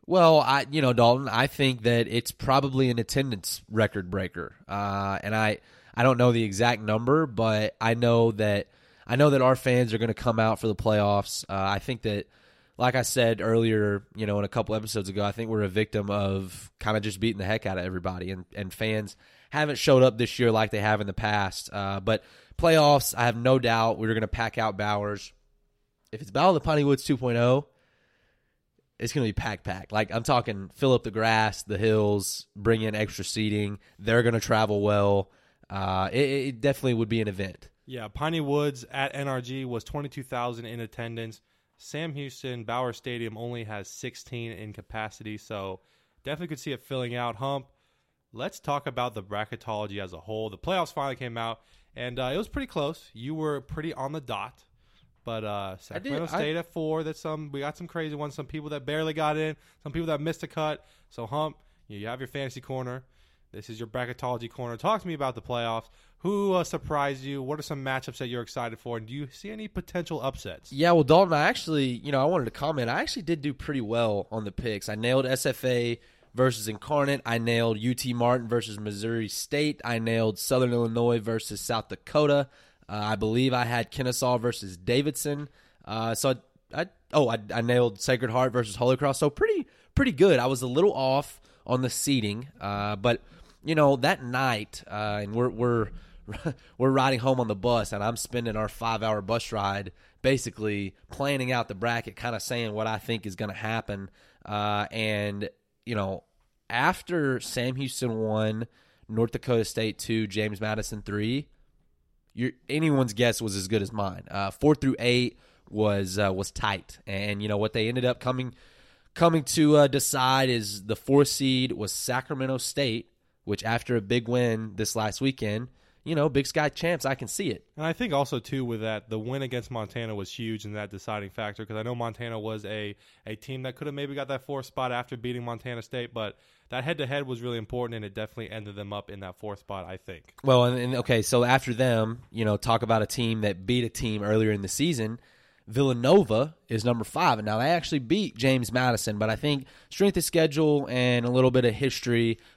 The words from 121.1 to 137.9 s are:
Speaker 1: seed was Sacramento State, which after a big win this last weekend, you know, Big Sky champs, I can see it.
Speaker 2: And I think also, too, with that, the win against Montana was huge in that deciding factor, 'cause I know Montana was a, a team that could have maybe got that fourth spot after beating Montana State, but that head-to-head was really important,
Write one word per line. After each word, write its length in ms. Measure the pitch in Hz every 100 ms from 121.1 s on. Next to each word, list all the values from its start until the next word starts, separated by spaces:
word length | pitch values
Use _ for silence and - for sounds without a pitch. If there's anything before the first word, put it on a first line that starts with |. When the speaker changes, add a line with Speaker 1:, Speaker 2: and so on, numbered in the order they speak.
| 139 139
Speaker 1:
seed 460 | - 135 131 127
was 180 | - 104
Sacramento 680 | - - 123 - 139 131 131
State, 520 | - - 135 113 - _ _ _
which 220 | - 101
after 320 | 110 117 - 120
a 40 |
big 280 | 98 120 117
win 460 | 123 120 110 110 98
this 180 | 107
last 260 | 113 107 -
weekend, 480 | 135 131 107 107 127 _ _ _
you 100 | -
know, 140 | 160 151
Big 180 | 135 135
Sky 220 | 160 151
champs, 340 | - 170 170
I 100 | 135
can 140 | 135 123
see 220 | - 185
it. 160 | - - -
Speaker 2:
And 80 |
I 80 | 156
think 220 | 160 240
also, 240 | 139 139 131
too, 260 | - 139
with 160 | 120 113
that, 300 | 110 107 -
the 80 | 110
win 240 | 110 139
against 280 | 131 123 107
Montana 440 | 120 104 120 113
was 180 | 104 95
huge 320 | - 113 110
in 80 | 104
that 160 | 104 104
deciding 400 | 98 - 107 98
factor, 360 | - 104 101 110
'cause 100 | 110
I 60 |
know 120 | 113
Montana 440 | 120 117 107 117 113
was 260 | 110 110
a, 320 | 101 107 104 101 _ _ -
a 100 | 110
team 260 | - 131
that 140 | 131 127
could 100 | 147
have 80 |
maybe 200 | 139 143
got 140 | 139 135
that 180 | 131 -
fourth 180 | 139 127
spot 260 | - 127
after 260 | 120 123 123
beating 260 | 123 120
Montana 380 | 120 117 127 120
State, 320 | - 127 120
but 240 | 113 104 - _ _ _
that 140 | 127
head-to-head 420 | 135 156 131 143 135
was 160 | 120
really 160 | 123 117
important, 380 | 107 123 120